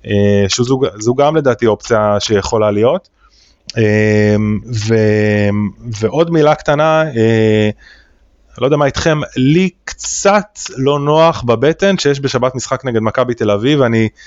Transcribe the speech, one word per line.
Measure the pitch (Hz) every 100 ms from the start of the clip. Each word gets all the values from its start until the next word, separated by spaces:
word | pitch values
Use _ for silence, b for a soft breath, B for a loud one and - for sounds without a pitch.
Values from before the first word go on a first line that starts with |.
| -
אה, | 104 101 101 98
שזו, | - 120 135 131 104
זו | 110
גם | 127 143 156
לדעתי | 139 117 117
אופציה | 104 - 110 107 104
שיכולה | - 104 - 113 107
להיות. | 104 117 180 _ b b b b b - -
אה, | 107 107 107 107 104 104 107 104 110 113 107
ו-, | 113 107 107 107 104 101 104 104 - 117 104
ועוד | 110 143 170
מילה | 165 151
קטנה, | 151 - 147 156 156
אה, | 156 117 113 113 110 107 107 - b b b b _ _ _ -
לא | 131
יודע | 147
מה | 139
איתכם, | - 170 151 151 -
לי | 131 165 185 _
קצת | - - - - 196 208 196 - - 127
לא | 135 143
נוח | 143 156 165 156
בבטן | 120 117 139 160 196 190
שיש | 143 139
בשבת | 135 127 127
משחק | 127 - 131
נגד | 131 113
מכבי | 110 117 123
תל | 120 107
אביב, | 104 123 151
אני | 123 113 110 B